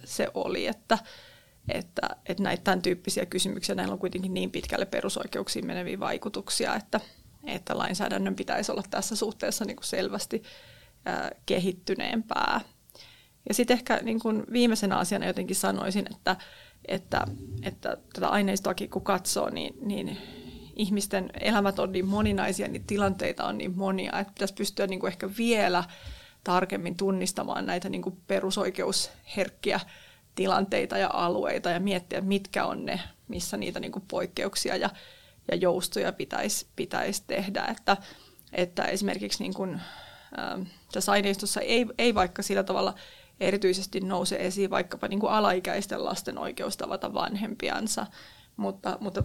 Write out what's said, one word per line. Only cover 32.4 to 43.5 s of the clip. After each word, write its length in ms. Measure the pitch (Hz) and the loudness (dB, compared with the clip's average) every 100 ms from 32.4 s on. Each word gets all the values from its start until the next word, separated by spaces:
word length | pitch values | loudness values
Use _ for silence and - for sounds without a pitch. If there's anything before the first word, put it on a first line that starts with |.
| 196 - - | 0 -2 -2
on 200 | - - | -2 -4
ne, 140 | 180 - - - | -4 -6 -14 -10
missä 300 | 185 - 202 | -6 -4 -4
niitä 220 | 208 - | -4 -4
niinku 200 | - - - | -6 -8 -6
poikkeuksia 680 | 180 180 - 202 - - - | -4 -4 -2 -2 -2 -2 0
ja, 140 | 208 - - - - - - | -2 -4 -14 -20 -20 -10 -2
ja 60 | 175 | 2
joustoja 560 | 180 175 175 - 190 | 4 2 0 0 0
pitäisi, 540 | 185 - - 214 - - - | -2 -4 -2 0 -2 -4 -6
pitäisi 480 | - - - 202 - | -4 0 0 -2 -2
tehdä. 380 | - 196 196 - | -2 -2 -2 -4
Että, 320 | 233 - 196 - - - - - | -2 2 2 0 -20 -20 -20 -6
että 320 | - 180 175 - | -2 0 0 0
esimerkiksi 580 | 196 202 196 202 - | 0 0 -2 -4 -4
niinku, 200 | 190 202 | -4 -4
ähm, 960 | 190 185 175 - - - - - - 185 180 - - | -4 -4 -8 -14 -18 -20 -12 -8 -6 -6 -8 -12 -8
tässä 200 | 208 196 | -2 4
aineistossa 500 | 202 202 196 202 - | 4 4 2 0 0
ei, 240 | - 233 240 - | 4 4 4 4
ei 180 | 233 208 | 4 6
vaikka 260 | 180 180 | 4 2
sillä 220 | 196 196 | 0 2
tavalla 320 | 196 185 190 - - - - - | 2 2 2 0 -10 -20 -20 0
erityisesti 600 | 185 | 2